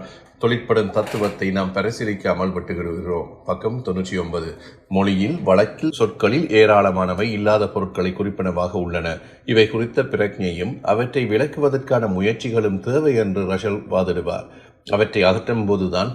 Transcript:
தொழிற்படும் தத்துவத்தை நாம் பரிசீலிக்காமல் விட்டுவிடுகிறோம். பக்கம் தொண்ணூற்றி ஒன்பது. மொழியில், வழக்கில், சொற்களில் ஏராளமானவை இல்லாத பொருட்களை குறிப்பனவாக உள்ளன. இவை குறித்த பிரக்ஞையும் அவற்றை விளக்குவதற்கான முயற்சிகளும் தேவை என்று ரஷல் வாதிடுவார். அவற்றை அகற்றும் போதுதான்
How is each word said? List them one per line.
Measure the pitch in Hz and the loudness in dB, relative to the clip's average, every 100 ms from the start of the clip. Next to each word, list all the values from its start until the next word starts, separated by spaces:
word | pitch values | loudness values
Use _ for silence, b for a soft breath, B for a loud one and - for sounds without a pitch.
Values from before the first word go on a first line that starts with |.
| B B B B | B B B B
தொழிற்படும் | 117 117 - 110 98 | 0 0 0 0 2
தத்துவத்தை | 107 104 113 101 - 95 | 0 -2 -2 -2 -2 -2
நாம் | 95 92 | -2 -2
பரிசீலிக்காமல் | 95 101 117 110 98 98 87 95 | -2 -4 -2 -4 -2 -2 0 -2
விட்டுவிடுகிறோம். | 90 - 87 85 82 87 85 78 - | -4 -6 -6 -6 -6 -4 -4 -6 -8
பக்கம் | - 90 110 123 | -6 -4 -4 -4
தொண்ணூற்றி | 101 92 92 95 | -4 -4 -4 -4
ஒன்பது. | 85 85 80 76 B B - | -4 -6 -6 -12 B B -4
மொழியில், | 95 98 95 104 170 | 0 2 2 0 0
வழக்கில், | 98 95 107 - 156 | 4 4 4 0 -4
சொற்களில் | - 107 - 104 135 165 | 0 -2 2 2 2 4
ஏராளமானவை | 107 107 104 98 92 90 90 113 | 6 8 8 6 2 0 0 -2
இல்லாத | 104 104 107 98 | 0 2 4 2
பொருட்களை | - 92 - 92 | -2 -4 -2 -2
குறிப்பனவாக | 92 101 98 92 87 90 95 | -2 -4 -2 -2 -2 -2 -2
உள்ளன. | 85 87 82 80 B B B | -4 -4 -4 -6 B B B
இவை | 110 107 | 4 4
குறித்த | 113 117 127 | 2 -2 -2
பிரக்ஞையும் | 127 101 104 - 92 85 90 - | 0 0 -2 -2 -4 -4 -6 -4
அவற்றை | - 107 123 135 113 | 0 0 0 -2 0
விளக்குவதற்கான | 107 147 151 143 131 131 123 110 | 0 0 0 0 0 0 0 0
முயற்சிகளும் | 92 101 113 127 113 107 95 | 0 0 -2 -2 0 0 0
தேவை | 120 135 156 120 | 0 0 2 2
என்று | 101 95 92 | 0 0 -2
ரஷல் | 95 107 104 98 | -2 -2 -4 -2
வாதிடுவார். | 95 92 87 82 90 - B B B - | 0 0 -2 -4 -6 -8 B B B -2
அவற்றை | 104 107 107 | 0 2 2
அகற்றும் | 92 107 - 117 101 | 4 2 0 -2 0
போதுதான் | 101 92 87 110 | 0 0 -2 -2